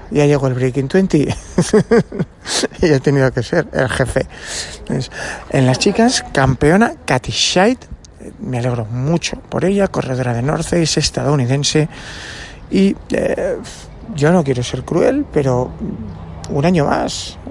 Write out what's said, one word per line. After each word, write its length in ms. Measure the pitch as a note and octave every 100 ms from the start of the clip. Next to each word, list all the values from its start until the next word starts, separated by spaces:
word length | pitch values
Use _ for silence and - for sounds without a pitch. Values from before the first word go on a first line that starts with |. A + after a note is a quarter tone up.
| -
ya 160 | D3 D3
llegó 220 | D3 C3+
el 80 | B2
Breaking 320 | C3 C3 C3+
Twenty. 400 | F#3+ F#3+ D#3+ C3+
<laughs> 60 | - - - - G#3 - A3+ - - - - - - - -
Y 120 | F3+
ha 60 | C3+
tenido 320 | D3 C#3 C3
que 120 | B2
ser 240 | A2 C3+ D3+
el 160 | D3 B2+
jefe. 380 | - A#2+ - - - - - - - -
Es, 240 | C#3+ B2+ - - - -
en 160 | C#3+ B2+
las 140 | B2+
chicas, 440 | G3+ G3 A#3 - -
campeona 600 | - C3+ C3+ D3 F#3+ A#3 - -
Katy 260 | C3 -
Scheidt. 540 | A2 - F3+ G#3+ B3+ - - - - - -
Me 200 | - B2
alegro 260 | B2 A#2+ G#2+
mucho 520 | B2 C#3 E3+ - -
por 280 | - - F3
ella, 220 | G3+ F#3+
corredora 460 | - - B2+ B2
de 100 | A#2
North 200 | C3 D#3
Face, 360 | - F3 D#3+ -
estadounidense. 880 | C#3+ - B2+ D3 A#2+ C#3 C#3+ D#3 D3+ - - - - - - - -
Y, 260 | G3 G3 - -
eh, 460 | - - - F#3+ - - - - - - E3+
yo 160 | D3
no 120 | F3+
quiero 200 | C#3 B2
ser 200 | B2 B2+
cruel, 420 | - E3 A#3+ C#4 C#4
pero 400 | D3+ C3+ B2 B2+ - - - - - - - -
un 160 | C#3+ D#3+
año 200 | F3+ C#3+
más 520 | - - - - - -